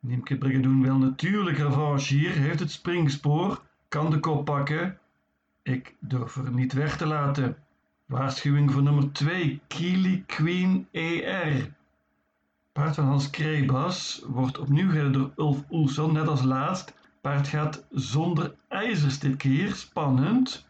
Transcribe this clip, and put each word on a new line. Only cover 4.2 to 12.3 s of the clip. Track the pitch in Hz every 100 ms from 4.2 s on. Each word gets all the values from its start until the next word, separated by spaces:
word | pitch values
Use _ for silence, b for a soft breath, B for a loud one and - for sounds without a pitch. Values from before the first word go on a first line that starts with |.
kop | 160 147
pakken. | 143 143 139 151 180 190 _ _ _ _ _ _
Ik | - 127 127 _
durf | 123 127 117 -
er | 127
niet | 123 196
weg | 131 151 -
te | 160
laten. | 151 143 143 127 - _ _ _ _ _
Waarschuwing | 127 135 131 143 143 143
voor | 135
nummer | 139 147 139
twee, | - 143 180 160 131 _
Kili | 143 170 185 185 185 -
Queen | - 160 180 180 185 185
E | 170 165 170
R. | - 190 160 139 - - _ _ _ _ _